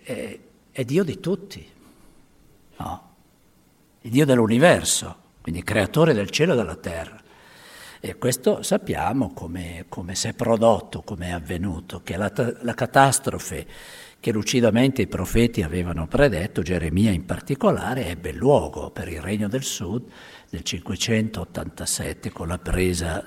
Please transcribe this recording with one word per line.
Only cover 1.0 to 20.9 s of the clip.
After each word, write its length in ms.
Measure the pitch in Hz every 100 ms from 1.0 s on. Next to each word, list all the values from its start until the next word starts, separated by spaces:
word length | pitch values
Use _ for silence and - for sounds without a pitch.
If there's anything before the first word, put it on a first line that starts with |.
di 160 | 180 110
tutti, 460 | 160 190 196 - - _ _ _ - _ _ _ _ _ _ -
no? 320 | - - - _ _ _ _ _ _ _ _ _
Il 80 | 117
Dio 160 | 123 151
dell'universo, 880 | 127 110 117 170 113 78 - - - _ _
quindi 220 | - 85
creatore 500 | - 110 92 147 160
del 180 | 117 98
cielo 220 | - 165
e 40 | 131
della 200 | 90 80
terra. 440 | - 82 80 - _ - - - - - - -
E 140 | 101 -
questo 460 | 123 123 - 208
sappiamo 720 | - 208 - 71 98 277 113
come, 500 | - 87 87 85 82 85
come 240 | - 87
si 140 | 95 113
è 40 |
prodotto, 680 | - 113 113 113 101 - 90
come 240 | - 92 87
è 40 |
avvenuto, 680 | 87 76 90 98 82 - 90
che 140 | - 87
la 140 | 101
ta-, 240 | - 120 -
la 100 | -
catastrofe 920 | - 117 139 135 123 - - - 69 - - - - - -
che 140 | -
lucidamente 720 | 107 104 127 117 110 135 131
i 40 | 98
profeti 560 | - 92 113 120 -
avevano 440 | 80 87 87 80 78
predetto, 560 | 131 143 85 90 -
Geremia 480 | 82 90 80 85 110
in 160 | 90 -
particolare, 800 | 85 - 139 220 113 101 131 90
ebbe 260 | 82 82
luogo 580 | 73 120 135 - - -
per 180 | - -
il 120 | 78
Regno 280 | 87 104 104
del 160 | 127
Sud 460 | 131 - 104 113 - - - - -
nel 140 | 82
cinquecentottantasette 1700 | - 90 -